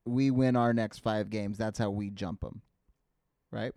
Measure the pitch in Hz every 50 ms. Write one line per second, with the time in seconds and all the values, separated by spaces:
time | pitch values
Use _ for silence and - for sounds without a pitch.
0 | - 120 123 131 135 135 127 131 131 127 123 123 120 117 117 113 110 107 - -
1 | - 113 107 107 101 101 107 107 101 101 101 104 113 107 - - 113 101 101 104
2 | 101 101 101 - 98 180 104 - - - - 107 - _ _ _ _ _ _ _
3 | _ _ _ _ _ _ _ _ _ - - - 110 127 -